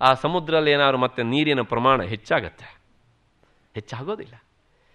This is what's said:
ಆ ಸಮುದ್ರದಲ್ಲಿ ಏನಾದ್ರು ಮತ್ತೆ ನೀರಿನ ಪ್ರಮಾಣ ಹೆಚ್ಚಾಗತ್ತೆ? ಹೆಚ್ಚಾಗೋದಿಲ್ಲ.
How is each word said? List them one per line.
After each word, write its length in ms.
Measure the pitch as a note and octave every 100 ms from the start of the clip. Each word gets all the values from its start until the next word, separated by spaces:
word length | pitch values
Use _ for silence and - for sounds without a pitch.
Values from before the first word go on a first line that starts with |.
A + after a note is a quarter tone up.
ಆ 120 | C3
ಸಮುದ್ರದಲ್ಲಿ 580 | B2+ D3 F3 D#3+ D#3+ D3+
ಏನಾದ್ರು 260 | C#3+ C#3 C3
ಮತ್ತೆ 260 | B2+ -
ನೀರಿನ 380 | A#2 C3+ D#3 C#3
ಪ್ರಮಾಣ 420 | A2+ A#2 B2+ C3
ಹೆಚ್ಚಾಗತ್ತೆ? 760 | F#2 A2 - D3+ F2+ - - - _ _ _ _ _ _ _ _ _ A2+
ಹೆಚ್ಚಾಗೋದಿಲ್ಲ. 580 | - A#2 C#3+ A3 B2+ A#2+ _ _ _ _ _